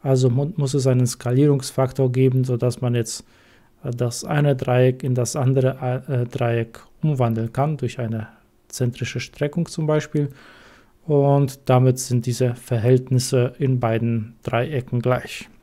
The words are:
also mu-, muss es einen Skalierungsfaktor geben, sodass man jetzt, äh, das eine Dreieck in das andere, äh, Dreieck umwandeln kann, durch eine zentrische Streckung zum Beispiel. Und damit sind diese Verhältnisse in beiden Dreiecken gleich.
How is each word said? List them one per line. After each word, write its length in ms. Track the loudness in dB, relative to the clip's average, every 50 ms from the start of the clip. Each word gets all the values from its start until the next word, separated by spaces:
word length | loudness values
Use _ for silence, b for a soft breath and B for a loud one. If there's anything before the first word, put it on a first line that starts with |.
| _
also 260 | 2 2 4 4 4
mu-, 220 | 2 2 0 -2 -2
muss 180 | -2 -4 0 0
es 120 | 0 2
einen 200 | 2 4 4 2
Skalierungsfaktor 1040 | 2 0 -4 -4 0 2 4 4 4 4 2 0 -6 -2 -2 -2 -2 0 0 0 0 2
geben, 320 | 4 2 4 4 2 0
sodass 360 | 0 -2 0 0 -2 -2 -2
man 140 | -4 -2 -2
jetzt, 300 | -2 -2 -4 -6 -12 -14 b b b b b b b b b b _ -10
äh, 80 | -8
das 340 | -6 -4 -4 -4 -4 -6 -8
eine 300 | -4 -2 0 2 2 0
Dreieck 480 | 0 0 0 2 4 4 4 2 0 -2
in 120 | -2 0
das 200 | 0 -2 -2 -2
andere, 720 | -2 0 2 2 2 2 0 0 -2 -6 -4 -4 -6 -6
äh, 200 | -4 -4 -2 -2
Dreieck 540 | -4 -4 -4 -2 0 0 -2 -2 -4 -8 -20 -20 -20 _ _ -2
umwandeln 500 | -2 0 2 0 0 0 -2 -4 -4 -2
kann, 260 | -2 -2 -2 -2 -4
durch 200 | -6 -6 -6 -6
eine 300 | -6 -6 -4 -6 -8 -10 -14 _ _ _ _ _ _ _
zentrische 500 | -6 -4 -4 -4 -2 -4 -8 -6 -6 -8
Streckung 480 | -10 -10 -6 -4 -4 -4 -2 -4 -4
zum 200 | -4 -4 -6 -2
Beispiel. 420 | 0 0 0 0 -2 -2 -2 -2 -2 B B B B B B B B B B B B B B _
Und 600 | 0 2 4 4 4 4 4 2 0 -2 -10 _ 4
damit 300 | 4 6 6 4 4 2
sind 260 | -2 -2 -2 -2 0
diese 300 | -2 -2 0 0 -2 -2
Verhältnisse 1000 | -4 -6 -4 -4 0 4 4 4 4 4 2 0 0 0 2 2 2 2 0 -2 -4
in 200 | -2 0 0 0
beiden 580 | 0 0 0 0 0 0 -2 -2 -4 -6 -12 _ _
Dreiecken 600 | -4 -2 -2 -2 -2 -4 -6 -6 -2 -4 -2 0
gleich. 480 | 0 -2 -2 -4 -10 -16 -16 -16 -18 -20 -20